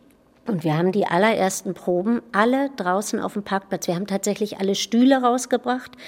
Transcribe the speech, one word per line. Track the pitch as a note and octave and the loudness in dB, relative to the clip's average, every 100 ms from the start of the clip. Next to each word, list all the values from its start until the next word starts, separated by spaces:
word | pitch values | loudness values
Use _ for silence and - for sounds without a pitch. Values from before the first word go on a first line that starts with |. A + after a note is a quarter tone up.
| _ _ _ _ - | _ _ _ _ -6
Und | F#3+ | -2
wir | D#3 D3+ | 0 2
haben | F3+ | 2
die | G3 F#3 | 0 0
allerersten | F3 G#3+ A3 F#3+ - - | 2 2 2 0 -2 -8
Proben | F3 - F3+ G3 A#3 - | -6 -2 0 0 -2 -2
alle | F#3+ A3+ C4 C#4 | 0 2 2 0
draußen | C4+ F3+ F#3+ G#3+ A3 | -2 -2 -2 -2 -4
auf | F#3+ | -4
dem | G#3 | -6
Parkplatz. | G3+ G3 - F3 - | -4 -4 -4 -6 -2
Wir | E3+ | -4
haben | G3+ | -2
tatsächlich | G3 G#3 G3 G#3 - | -4 -2 -2 -4 -4
alle | G3 G3 | -2 -2
Stühle | - A3+ B3+ C4+ | 0 4 6 6
rausgebracht, | B3 B3+ B3+ B3 B3 B3+ - - | 4 2 0 -2 0 -4 -4 -18